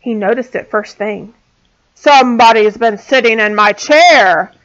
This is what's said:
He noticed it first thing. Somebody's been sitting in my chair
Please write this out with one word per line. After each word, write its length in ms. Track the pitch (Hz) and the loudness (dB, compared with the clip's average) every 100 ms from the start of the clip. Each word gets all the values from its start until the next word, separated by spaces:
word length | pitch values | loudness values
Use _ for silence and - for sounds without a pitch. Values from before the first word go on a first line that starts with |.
He 140 | 254 | -8
noticed 400 | 220 196 240 247 | -6 -4 -4 -6
it 160 | - - | -12 -8
first 260 | - 208 - | -8 -8 -10
thing. 380 | 208 202 202 _ _ _ _ _ _ | -10 -10 -14 _ _ _ _ _ _
Somebody's 800 | _ 294 277 247 240 233 226 214 208 | _ 2 2 2 2 2 4 0 0
been 220 | 233 208 | -4 -4
sitting 400 | - 262 233 226 | -4 -2 0 -2
in 160 | 214 | -2
my 180 | 208 214 | 0 -2
chair 800 | 208 - 302 359 294 190 165 185 _ | -2 0 2 4 4 2 0 -4 _